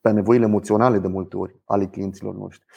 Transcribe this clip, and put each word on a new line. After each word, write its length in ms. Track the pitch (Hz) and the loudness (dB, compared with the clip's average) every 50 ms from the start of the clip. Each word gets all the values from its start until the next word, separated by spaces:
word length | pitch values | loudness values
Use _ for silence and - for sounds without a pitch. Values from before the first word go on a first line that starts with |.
pe 100 | _ 113 | _ 2
nevoile 340 | 107 107 101 107 120 123 117 | 2 2 2 4 4 4 4
emoționale 540 | 110 107 104 - - 104 107 117 127 120 101 | 2 2 0 0 0 0 2 4 4 2 2
de 100 | 92 95 | 0 -2
multe 280 | 92 95 92 92 - | -4 -6 -8 -8 -8
ori 240 | 98 95 95 _ _ _ | -10 -10 -10 _ _ _
ale 220 | _ - 101 101 | _ -2 -2 -2
clienților 480 | 98 - - 98 98 95 - 101 98 95 | -2 -6 -8 -8 -8 -8 -10 -12 -12 -10
noștri. 320 | 98 101 95 95 _ _ _ _ | -10 -14 -14 -16 _ _ _ _